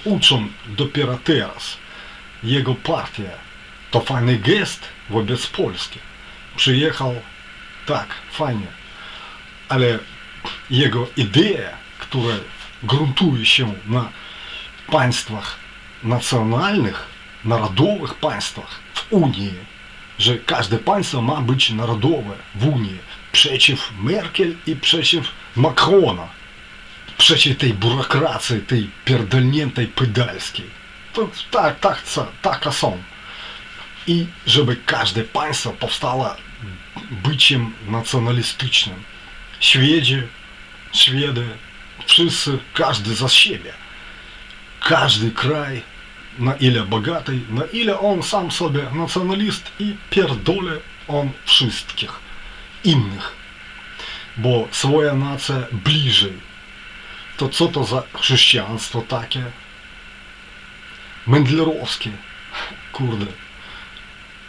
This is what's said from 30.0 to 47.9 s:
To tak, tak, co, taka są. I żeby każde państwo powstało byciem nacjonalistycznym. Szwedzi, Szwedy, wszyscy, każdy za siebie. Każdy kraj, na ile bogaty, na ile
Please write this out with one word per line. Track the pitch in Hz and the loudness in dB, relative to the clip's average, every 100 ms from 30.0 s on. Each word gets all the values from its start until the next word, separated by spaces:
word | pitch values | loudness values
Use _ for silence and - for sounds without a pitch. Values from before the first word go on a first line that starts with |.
| 123 101 98 92 - - 90 - - - - | 0 2 0 -2 -8 -10 -12 -16 -20 -20 -10
To | - 214 - - | -4 -4 -4 -2
tak, | 233 160 - | 2 2 4
tak, | 196 - | 0 0
co, | - - - - | -4 -4 -4 -2
taka | 190 - 147 | -2 0 -2
są. | - 131 92 95 - - - - - - - - - - | 0 0 -2 -10 -18 -18 -16 -16 -16 -18 -18 -18 -10 0
I | 170 165 - - | 0 0 -6 0
żeby | 147 127 - - | 4 4 0 -2
każde | 135 117 113 | 0 0 -2
państwo | 110 - 151 147 117 | -2 -2 -2 -2 -6
powstało | - 120 - 131 131 113 - - - 101 90 - - - | -6 -6 -4 -2 0 -2 -4 -14 -16 -14 -14 -16 -16 -12
byciem | 110 110 139 - 135 113 - 104 | -2 0 4 4 4 0 -6 -4
nacjonalistycznym. | 117 113 131 117 120 - - 131 - 113 92 104 - - - - - | -4 0 0 2 2 0 -4 0 2 0 -4 -14 -18 -18 -18 -16 0
Szwedzi, | - 135 139 165 131 135 120 - - - - - - | 4 6 6 4 4 0 -2 -12 -20 -20 -20 -20 -4
Szwedy, | - - 131 143 123 120 107 - - - - - | 2 4 4 0 -2 -4 -8 -16 -20 -20 -10 4
wszyscy, | - 170 - - 131 - | 6 6 2 0 -2 -2
każdy | - 156 110 104 | 0 2 2 -2
za | 110 127 | 0 4
siebie. | - - 117 - - - - - - - - - - - - | 6 6 2 -8 -16 -18 -18 -18 -18 -18 -20 -20 -20 -18 -6
Każdy | - 160 139 107 113 | 2 2 4 2 0
kraj, | - 127 151 143 127 - - - - - - | 0 0 0 -2 -6 -10 -18 -20 -20 -16 -2
na | 123 | 0
ile | 139 127 120 | 4 4 4
bogaty, | 98 110 107 170 135 127 113 | 2 -2 0 -2 -2 -4 -2
na | 113 | -4
ile | 165 226 226 | -2 -2 0